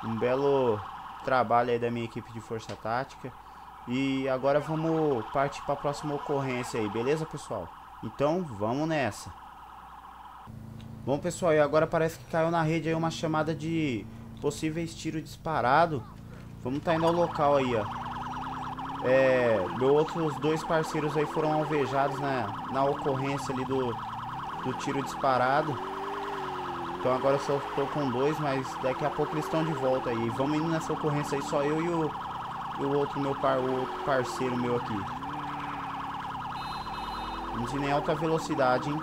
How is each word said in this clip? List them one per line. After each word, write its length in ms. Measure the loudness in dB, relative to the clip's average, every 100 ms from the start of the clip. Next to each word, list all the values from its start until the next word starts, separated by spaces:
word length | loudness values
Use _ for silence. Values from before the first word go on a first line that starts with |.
Um 120 | -4 0
belo 600 | 2 4 4 6 4 2 -2 -10 -12 -8
trabalho 480 | 2 2 6 4 4
aí 80 | 2
da 100 | 0
minha 160 | -2 -4
equipe 260 | -8 -10
de 80 | -12
força 340 | -8 -8 -8 -8
tática. 560 | -2 -2 -4 -8 -14 -14 -18 -18 -18 -16 -4
E 420 | 0 0 0 0
agora 300 | 2 4 2
vamos 680 | 2 0 2 2 4 2 0
partir 300 | 0 0 -2
pra 120 | -4 -2
próxima 380 | -2 -2 -4
ocorrência 680 | -4 0 0 0 -2 -2 0
aí, 80 | 0
beleza, 360 | 0 2 0 -2
pessoal? 420 | -8 -6 -6 -6 -12 -18 -10
Então, 400 | -10 0 2 2
vamos 440 | -2 -2 -2 0 0
nessa. 460 | 2 0 -2 -12 -14 -16 -18 -18 -18 -16 -16 -18 -18 -18 -16 -16 -14 -14 -14 -14 -8 -2
Bom, 120 | 0
pessoal, 360 | 0 0 4
e 60 | 6
agora 280 | 6 6 4
parece 320 | 2 2 -2
que 60 | -2
caiu 260 | 2 2
na 100 | 4
rede 280 | 2 2 0
aí 40 |
uma 160 | 0 0
chamada 460 | -2 0 0 0 -2
de 500 | -2 0 0 0 -4 -12 -14 -4
possíveis 520 | -2 0 -2 -2 -4
tiro 280 | -6 -6 -6
disparado. 840 | -8 -10 -2 2 6 6 6 2 -6 -14 -16 -14 -14 -8
Vamos 220 | -4 -2
tá 100 | 0
indo 120 | 4 4
ao 80 |
local 420 | 4 2 4 6 6
aí, 180 | 4
ó. 120 | 2 0 -4 -6 -6 -6 -6 -6 -6 -6 -6 -6 -2 4
É, 520 | 6 8 6 6 4 2 2
meus 140 | 4
outros 440 | 6 4 0 -2 0
dois 220 | 0 0 2
parceiros 500 | 0 2 -2 0 0
aí 100 | 0
foram 280 | 2 2
alvejados 680 | 2 2 2 2 2 2 0
na, 280 | 0 0 -2 -4 -4
na 100 | 2
ocorrência 680 | 2 2 0 0 0 -2 -2
ali 100 | -4
do, 300 | 0 0 0 -2 -6 -6 -6 -6 -6 -4 -4
do 80 | -2
tiro 220 | -2 -2
disparado. 680 | -2 0 2 4 4 4 2 -2 -4 -6 -6 -4 -6 -6 -6 -4 -4 -4 -4 -2
Então 140 | 0
agora 220 | 2 4 2
eu 40 |
só 180 | 2 -2 0
tô 120 | -2 -2
com 220 | 0 0
dois, 280 | 2 2 2
mas 280 | 0 0 -2 -2
daqui 240 | -2 0 -2
a 40 |
pouco 240 | 0 -2
eles 120 | -2 0
estão 180 | 0
de 80 | 0
volta 380 | 0 2 2 0
aí. 200 | 0 0
Vamos 260 | 0 2 2
indo 100 | 2
nessa 240 | 0 0
ocorrência 460 | 0 0 0 0 -2
aí, 60 |
só 200 | 0 2
eu 180 | 2 2
e 60 | 2
o, 240 | 2 0 -2 -6 -6 -6 -6 -6 -2
e 60 | 0
o 120 | 2
outro 220 | 2 0
meu 140 | 0 2
par-, 240 | 2 2
o 200 | 2 0
outro 240 | -2 -2
parceiro 540 | 2 2 2 0 0 0
meu 180 | 2 0
aqui. 300 | 0 -4 -4 -6 -6 -6 -6 -6 -6 -6 -6 -6 -6 -6 -6 -6 -6 -6 -6 -6 -6 -6 -4 -4 -4 -4 -4
Vamos 180 | -4 -2
indo 140 | 0 2
em 60 |
alta 220 | 0 2 0
velocidade, 760 | 2 0 0 2 4 4 2
hein? 100 | -4